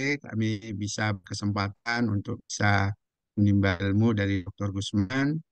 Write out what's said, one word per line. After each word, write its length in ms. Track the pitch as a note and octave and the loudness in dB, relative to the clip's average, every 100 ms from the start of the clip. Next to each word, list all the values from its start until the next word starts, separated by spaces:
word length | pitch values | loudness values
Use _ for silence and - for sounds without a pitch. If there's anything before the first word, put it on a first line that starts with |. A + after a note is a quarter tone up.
| C#3 C#3+ | -2 -4
kami 560 | - A2 A2 G#2+ A2 G2 | -4 -2 -2 -2 -6 -8
bisa 320 | G#2 - G#2+ | -6 -2 -2
berkesempatan 960 | G2+ - G2+ G2+ G2+ G2+ - A#2 A#2+ A#2 | -4 -6 -6 -2 -2 -2 -4 -4 0 0
untuk 320 | G2+ A2 - - | 0 -2 -8 -10
bisa 480 | - G#2+ G2+ G2 G2+ _ _ _ - | 0 2 4 2 -4 _ _ _ 2
menimba 420 | G#2 G2+ G2 F2 | 4 6 4 2
ilmu 320 | G2 G2+ A2+ | 0 2 2
dari 320 | G#2+ G2+ G2 | 2 0 -2
Dokter 240 | F2+ - G2+ | -4 -8 -6
Gusman, 640 | G2 G2+ G#2+ F#2+ C3 C#3 D#3+ - | -6 -2 0 0 2 0 -2 -6